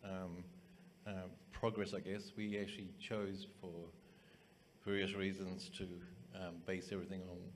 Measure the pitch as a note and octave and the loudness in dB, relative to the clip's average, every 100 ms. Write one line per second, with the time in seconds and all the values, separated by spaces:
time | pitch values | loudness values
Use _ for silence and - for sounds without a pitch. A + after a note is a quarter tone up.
0 | G2+ F#2+ F#2 F2 F2 - - - - - | -2 -2 0 -4 -8 -12 -16 -18 -18 -10
1 | - F#2+ F#2 F#2 - - A2+ G#2 G2 G2+ | -4 -2 -2 -8 -10 4 4 6 2 2
2 | F#2 G2+ G2 - G#2+ G#2 G2+ - F#2+ - | 2 0 -2 0 2 4 2 -2 -6 -6
3 | - A2 G2 F#2+ G2 - F#2 E2+ E2+ - | 0 4 4 2 -4 -6 -6 -4 -6 -10
4 | - - - - - - - - - G2+ | -18 -20 -20 -20 -20 -20 -20 -6 4 6
5 | G2 G2+ F#2+ F#2+ F#2 F#2 - - F#2 F2 | 6 6 4 4 0 -2 -4 -4 -4 -4
6 | F2+ - - F#2+ F2+ E2+ E2+ F#2 E2+ G2 | -8 -12 -10 -4 -4 -4 0 0 2 0
7 | E2+ F#2+ F#2 F2+ F2+ | 0 -2 -2 -6 -6